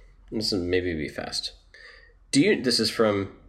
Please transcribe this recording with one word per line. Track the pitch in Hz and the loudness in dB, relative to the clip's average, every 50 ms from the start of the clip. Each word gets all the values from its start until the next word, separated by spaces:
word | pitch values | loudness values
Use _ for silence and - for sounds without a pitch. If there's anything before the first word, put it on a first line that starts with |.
| - - - - - - | -20 -20 -20 -20 -14 -10
This | 120 113 104 - 107 | -6 -6 -4 -2 -2
is | 92 87 | -2 0
maybe | 87 87 92 87 90 80 | 0 0 0 0 -2 -4
be | 78 73 - | -6 -6 -8
fast. | - - - - - - - - - - _ _ - - - - - - - - - _ _ _ - | -8 -10 -10 -8 -8 -8 -8 -10 -12 -18 _ _ -20 -20 -20 -20 -20 -20 -20 -20 -20 _ _ _ 2
Do | 135 160 | 4 4
you, | 208 196 - 117 | 4 4 2 2
this | 127 113 - | 0 0 0
is | 113 - | 0 0
from | - - 113 107 104 98 95 - - - - | 2 2 2 4 2 2 -2 -4 -8 -14 -18